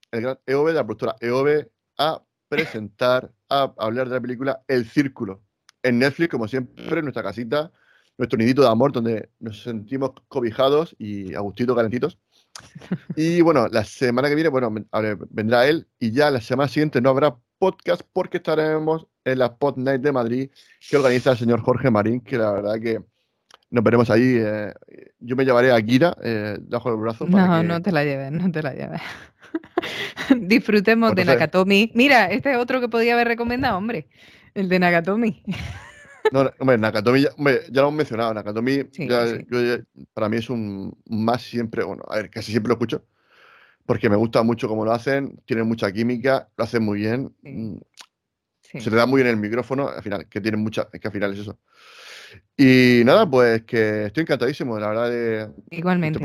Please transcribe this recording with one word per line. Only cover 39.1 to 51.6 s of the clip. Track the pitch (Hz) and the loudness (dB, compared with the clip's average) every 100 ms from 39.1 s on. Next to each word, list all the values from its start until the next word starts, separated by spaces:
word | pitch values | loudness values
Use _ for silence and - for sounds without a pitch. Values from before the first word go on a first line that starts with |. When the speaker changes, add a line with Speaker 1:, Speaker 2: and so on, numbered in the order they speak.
| 123 117 | 0 0
Speaker 2:
sí. | 110 - | -4 -6
Speaker 1:
yo | 123 | -2
ya, | 120 117 - 67 67 | 0 -2 -8 -20 -14
para | - 107 | -6 -2
mí | 113 | -2
es | 113 | -4
un, | 120 104 98 92 - | -6 -6 -8 -12 -14
un | - 110 | -8 -4
más | 110 117 | -2 -2
siempre, | - 120 113 113 | -4 -6 -6 -4
bueno, | 92 - - | -6 -6 -8
a | 107 | -8
ver, | 101 | -6
casi | 113 107 | -10 -4
siempre | 113 110 | -4 -2
lo | 117 | -2
escucho, | 117 143 _ _ _ _ - - _ _ | -2 -6 _ _ _ _ -20 -20 _ _
porque | - 107 113 | -4 0 2
me | 104 | 2
gusta | 113 127 | 2 2
mucho | 113 117 110 | 2 0 -4
cómo | 110 110 | -4 -2
lo | |
hacen, | 117 139 135 139 - | -2 -2 -4 -4 -12
tienen | - 117 113 | -6 -2 -2
mucha | 113 104 | -2 -2
química, | 98 117 123 131 131 - - | -2 -2 -2 0 0 -2 -6
lo | |
hacen | 110 120 | -4 -2
muy | 110 101 | -2 -2
bien. | 107 123 135 _ | -2 -4 -6 _
Speaker 2:
Sí. | 143 | -16
Speaker 1:
Mm. | 135 110 - - _ - _ _ _ _ _ | -12 -12 -12 -18 _ -20 _ _ _ _ _
Speaker 2:
Sí. | _ - | _ -10
Speaker 1:
Se | 110 | 0
le | 110 | 2
da | |
muy | 120 135 | 4 4
bien | 123 | 2
el | 113 | 0
micrófono, | 104 117 120 135 139 | -2 -4 -4 -6 -6
al | - | -8
final, | 101 98 - | -8 -10 -8
que | 110 | -6
tienen | 104 107 | -4 -2
mucha, | 107 - - | -4 -4 -8
es | - | -8
que | 107 | -10
al | |
final | 101 101 | -4 -6
es | 98 | -6
eso. | 101 95 | -12 -16